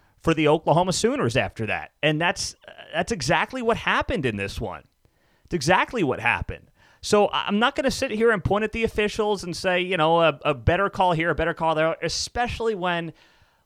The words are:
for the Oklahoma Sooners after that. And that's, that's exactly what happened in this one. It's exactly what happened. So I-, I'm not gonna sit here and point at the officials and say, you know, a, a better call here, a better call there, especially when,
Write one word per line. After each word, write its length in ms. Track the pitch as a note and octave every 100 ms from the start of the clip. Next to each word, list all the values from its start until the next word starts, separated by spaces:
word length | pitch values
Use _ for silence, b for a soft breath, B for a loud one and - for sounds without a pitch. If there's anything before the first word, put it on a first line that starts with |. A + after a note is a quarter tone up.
| _ _
for 140 | D#3+
the 160 | D#3+ D3
Oklahoma 420 | D#3+ E3+ D#3 F#3
Sooners 460 | - A3+ C#4 D#3 B2+
after 280 | G2+ - G#2+
that. 260 | F2 D2+ _
And 160 | D3+ D3+
that's, 360 | F3 - - - - - -
that's 200 | D#3 F#3
exactly 480 | G3+ B2+ E3 G#3+ C4
what 160 | A#3 G3+
happened 480 | F3 A3+ - A#3 B2+
in 100 | G2+
this 240 | G2 -
one. 240 | G#2 D#2+ - _ _ _ _ _
It's 100 | -
exactly 480 | F3+ C3 F#3 D4+ B3
what 180 | C#3+ -
happened. 520 | A#2 F#2 - F2 - _ b b
So 260 | - G#3 G3+
I-, 160 | C#3+ -
I'm 140 | G3+
not 160 | B3 D#4
gonna 160 | C4+
sit 180 | - C4+
here 220 | G#3+ A#3
and 120 | G#3
point 200 | - G3+
at 80 | G#3+
the 120 | A3+
officials 600 | A3 - G#3 - G#3 F#3+
and 120 | F3+ D#3
say, 240 | F#3+ F3+
you 160 | F3+ F#3
know, 260 | D#3 E3+
a, 180 | E3 C#3
a 120 | D3+ C3
better 340 | A2+ F3+ G3
call 220 | - F3+
here, 180 | D#3+ E3+
a 60 | D#3
better 180 | D#3+
call 220 | D#3+ D#3+ D#3
there, 200 | D#3+ -
especially 720 | E3 - - A#3+ A#3+ - A3+
when, 400 | G3 F3+ E3+ E3 - b b b b